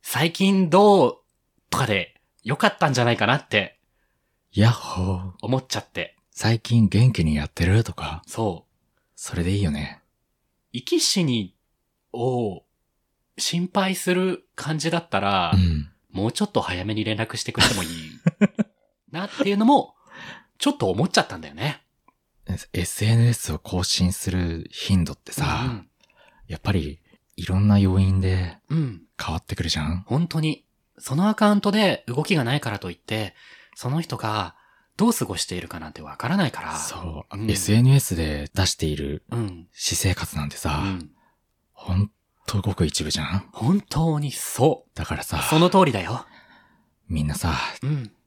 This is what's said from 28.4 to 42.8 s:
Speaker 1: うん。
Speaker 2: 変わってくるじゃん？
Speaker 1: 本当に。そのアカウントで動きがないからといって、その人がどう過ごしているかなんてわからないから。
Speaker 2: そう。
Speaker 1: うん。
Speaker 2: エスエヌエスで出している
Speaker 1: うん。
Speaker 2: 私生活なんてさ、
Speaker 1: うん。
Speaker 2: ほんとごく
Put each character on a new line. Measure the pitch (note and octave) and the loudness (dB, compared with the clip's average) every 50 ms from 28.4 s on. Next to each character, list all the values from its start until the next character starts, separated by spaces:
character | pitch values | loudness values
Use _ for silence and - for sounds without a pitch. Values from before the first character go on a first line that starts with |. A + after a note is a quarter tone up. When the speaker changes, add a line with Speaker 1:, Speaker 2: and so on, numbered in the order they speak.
| F2+ E2+ - - _ _ | -2 -4 -6 -14 _ _
Speaker 1:
う | - | -2
ん。 | E3 D#3 C3 G#2 E2+ - _ _ _ - | -2 -2 -2 -6 -10 -18 _ _ _ -8
Speaker 2:
変 | - D#2+ | -6 -6
わ | - | -6
っ | _ | _
て | _ - | _ -6
く | - E2 | -4 -4
る | E2 | -4
じ | - - | -2 -2
ゃ | D2+ | -2
ん？ | D2+ E2+ F2+ F#2+ | -2 -4 -4 -4
Speaker 1:
本 | - B2 C#3+ F3 E3+ | -2 0 0 0 0
当 | - D#3+ | -2 -2
に。 | D#3 D#3 D3 - _ _ _ _ _ _ _ _ | -2 -2 -2 -4 _ _ _ _ _ _ _ _
そ | - - C3 | -10 -4 -2
の | D3+ F#3 G#3+ | 2 2 2
ア | G#3+ | 2
カ | - A3+ G#3 G#3 | 4 4 4 4
ウ | |
ン | G3+ | 4
ト | - G#3 | 2 2
で | G3 G#3+ G#3+ F#3 C3 - _ - | 2 4 2 2 2 0 _ -6
動 | A#2+ C3+ D3+ | -4 -4 0
き | - G#3 | 2 2
が | D#3 C3+ | 2 2
な | A2+ C3+ | 2 0
い | D3 | -2
か | - B2 | -2 -4
ら | G#2 G2 | -6 -6
と | - F#2 | -8 -10
い | E2+ | -12
っ | |
て、 | _ _ - A2 A2 G#2+ G2+ _ - - - - - - _ _ | _ _ -6 -4 -4 -4 -6 _ -16 -20 -20 -20 -20 -20 _ _
そ | - - B2 | -10 -6 -4
の | C3+ E3 | -2 -2
人 | E3 - - | -2 -4 -6
が | A#2 - A2 G#2+ G#2+ F#2+ E2 - _ _ _ _ _ _ _ _ | -6 -4 -4 -2 -2 -4 -4 -8 _ _ _ _ _ _ _ _
ど | - G3 A#3 | 2 2 2
う | A3+ | 2
過 | - - | 2 -2
ご | - G2 | -4 -4
し | - - | -6 -6
て | - F2+ | -6 -6
い | F2+ | -8
る | E2+ E2 | -8 -10
か | - E2 | -12 -12
な | D#2+ D#2 | -12 -12
ん | - | -14
て | - D#2+ | -16 -16
わ | - - | -16 -12
か | - - A#2+ | -8 -4 -2
ら | F3 | 0
な | G3+ F#3 | 2 0
い | C3 | 0
か | - - - | -2 -6 -10
ら。 | - - | -10 -8
Speaker 2:
そ | - - - - - - F2 D#2+ D2+ - _ | -8 -8 -10 -10 -10 -10 -10 -10 -10 -14 _
う。 | - | -10
Speaker 1:
う | G2 A2 | -6 -2
ん。 | A2 | 0
Speaker 2:
エ | G#2 | 0
ス | G2+ - - G#2 | 0 2 4 6
エ | A2+ B2 | 6 8
ヌ | C3 C3+ | 8 6
エ | C#3 | 6
ス | - - F#2 | 4 2 -2
で | E2 D#2+ D#2 D2+ D2 D2 D2 _ | -2 -2 -2 -2 -6 -8 -6 _
出 | - F#2+ | 0 0
し | - - | 0 0
て | _ - | _ -2
い | D#2+ D2+ | -4 -2
る | D2 D2+ C#2+ C#2+ - _ _ | -4 -4 -6 -6 -8 _ _
Speaker 1:
う | A2 | -4
ん。 | A#2 A2+ G2+ F2+ E2 E2 _ _ | -4 -4 -4 -8 -12 -18 _ _
Speaker 2:
私 | - - - - | -8 -6 -4 -4
生 | - - G2 F2+ | 0 0 0 -2
活 | - - - - | -2 -4 -8 -6
な | D#2 D2 | -6 -8
ん | D2 | -8
て | - | -8
さ、 | - - E2 D#2 D2 F#2+ | -6 -6 -4 -2 -2 -2
Speaker 1:
う | G2 | -4
ん。 | F#2+ F2+ E2 D2 _ _ _ _ _ _ _ _ _ _ _ _ _ | -4 -6 -10 -14 _ _ _ _ _ _ _ _ _ _ _ _ _
Speaker 2:
ほ | - - - F#2 | -18 -6 -2 0
ん | F#2 G2+ G#2 _ _ _ _ _ _ _ | 0 0 -2 _ _ _ _ _ _ _
と | - - G2+ - | -4 -4 -2 -2
ご | G#2+ F#2+ | -2 0
く | - | 0